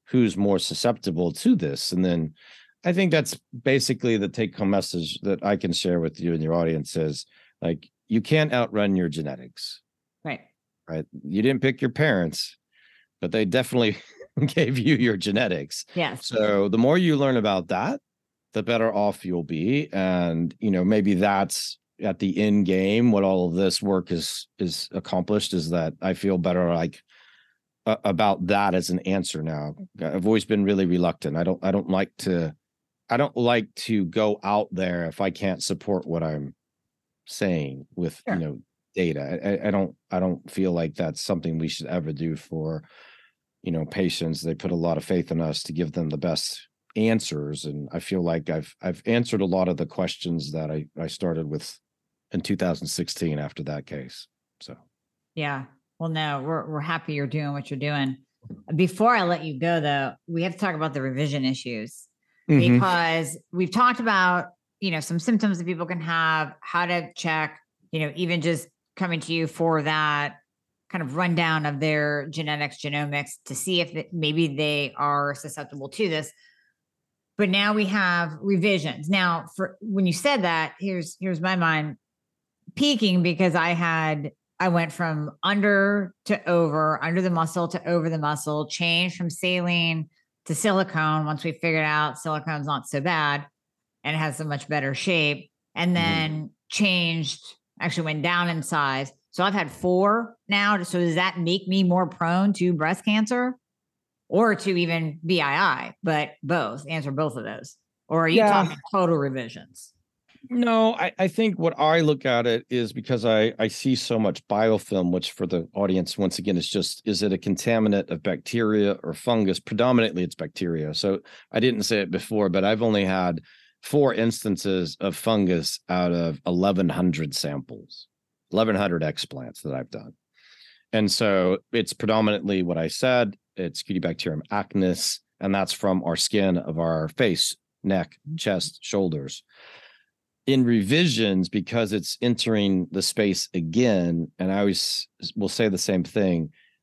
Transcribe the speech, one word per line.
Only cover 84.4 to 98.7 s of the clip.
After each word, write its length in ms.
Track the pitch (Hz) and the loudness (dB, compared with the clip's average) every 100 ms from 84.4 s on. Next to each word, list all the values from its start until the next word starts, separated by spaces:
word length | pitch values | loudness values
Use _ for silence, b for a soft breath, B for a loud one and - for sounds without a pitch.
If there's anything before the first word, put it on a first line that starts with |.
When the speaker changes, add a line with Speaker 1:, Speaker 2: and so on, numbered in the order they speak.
| _ - | _ -2
Speaker 2:
I 80 | 185 | 2
went 240 | 170 165 | 2 0
from 400 | - 170 156 151 - | -2 -4 -2 -6 -4
under 720 | 185 208 208 196 196 202 185 - - | -2 2 4 4 4 0 -2 -8 -4
to 220 | - 170 | -2 2
over, 560 | 175 165 156 156 156 | 2 4 2 2 0
under 200 | 156 175 | 0 0
the 80 | 185 | 2
muscle 380 | 170 160 175 170 | 2 0 0 -2
to 200 | 143 160 | -4 0
over 180 | 175 160 | 0 0
the 120 | 160 | 0
muscle, 480 | 147 147 151 151 151 | -2 -2 -2 -4 -4
changed 500 | - 170 170 180 175 | -2 0 2 0 -2
from 140 | 175 | -6
saline 800 | - 180 180 175 175 165 160 151 _ _ _ - | -4 -2 0 0 0 0 -2 -6 _ _ _ -6
to 80 | |
silicone 720 | 151 214 190 190 160 156 156 151 | -2 2 2 2 0 0 0 0
once 180 | 151 | -2
we 80 | 170 | -4
figured 300 | 156 170 160 | -4 -2 0
out 360 | 151 151 151 143 | 2 2 0 -2
silicone's 480 | 165 151 156 151 143 | -4 -4 -4 -6 -4
not 200 | 143 - | -4 -4
so 140 | 143 | -4
bad 460 | 156 165 147 143 143 _ _ _ _ _ | 0 0 2 0 -6 _ _ _ _ _
and 120 | 143 156 | -6 -2
it 40 | |
has 200 | 156 135 | -2 -4
a 60 | 156 | -6
much 240 | 143 - | -6 -2
better 240 | 147 135 | -2 -2
shape, 560 | 131 190 170 147 143 - _ _ | -2 0 2 2 -2 -8 _ _
and 140 | - 175 | -4 0
Speaker 1:
Mm-hmm. 80 | 175 | 2
Speaker 2:
then 540 | 165 160 156 156 151 _ - | 2 0 -2 -4 -8 _ -10
changed, 760 | - 208 180 170 165 143 - - - _ - | 0 2 2 0 -2 -4 -6 -14 -20 _ -6
actually 240 | 170 - 156 | -4 -2 -2
went 160 | 151 | -2
down 280 | 165 175 175 | 0 0 0
in 120 | 160 | -2
size. 500 | 139 | -2